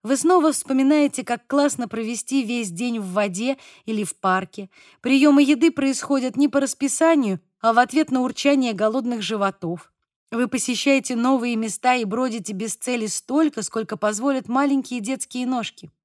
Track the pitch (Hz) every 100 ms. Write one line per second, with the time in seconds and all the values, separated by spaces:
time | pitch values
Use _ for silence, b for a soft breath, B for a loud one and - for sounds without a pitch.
0 | 214 269 330 359 311 - - 262 269 302
1 | 285 269 214 240 _ 285 285 - 233 226
2 | 220 233 - 269 220 240 208 170 247 233
3 | 190 185 208 180 247 269 B B - 220
4 | 196 - 190 185 190 - 196 b b b
5 | 247 269 294 285 277 285 330 330 269 262
6 | - 277 254 226 285 285 277 - 269 -
7 | 330 320 226 185 _ _ 226 226 247 269
8 | 311 262 254 - 277 285 247 196 214 254
9 | 240 233 185 214 196 - 165 175 - _
10 | _ _ _ 233 247 262 - 226 285 277
11 | - 240 247 269 240 226 226 - 254 254
12 | 214 226 262 226 190 190 220 - - 247
13 | 214 - - 277 311 233 196 226 220 214
14 | 208 208 269 262 220 254 285 269 - 247
15 | 208 262 - 247 254 254 196 - 156 _